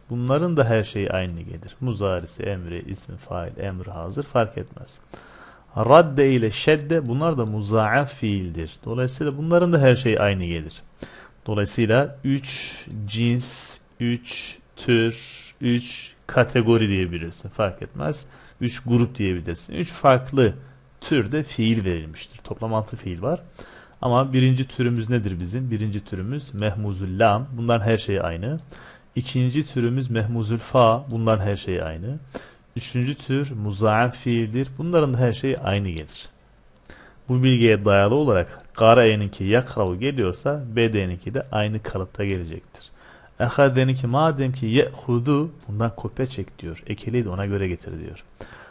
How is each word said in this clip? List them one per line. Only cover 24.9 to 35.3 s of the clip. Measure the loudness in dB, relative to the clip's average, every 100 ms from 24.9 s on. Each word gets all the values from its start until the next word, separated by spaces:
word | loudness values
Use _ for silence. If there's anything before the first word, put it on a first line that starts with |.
| 0 0
nedir | 0 -2 -4
bizim? | -6 -6 -4
Birinci | -4 -4 -6
türümüz | -8 -8 -6 -8 -8
mehmuzul | -4 -4 -2 -4 -4 -4 2
lam. | 4 2 -2
Bunların | -4 0 2
her | 2 0
şeyi | 0 -2
aynı. | -2 -4 -6 -6 -10 -20 -20 -20 _
İkinci | -6 -4 0 0 0 -2
türümüz | 0 0 0 -2
mehmuzul | -2 -2 -2 -2 -4
fa. | 0 6 6 4 0
Bunların | -2 2 2
her | 2 -2
şeyi | -2 -4
aynı. | -4 -6 -8 -10 -12 -18 -18 -20 _ -12
Üçüncü | -6 -2 -2
tür | -4 -2 -2 -2
muzaaf | -4 -6 0 2 4 2 -2
fiildir. | -2 0 0 -2 -4 -6
Bunların | 0 2 2
da | 2
her | 2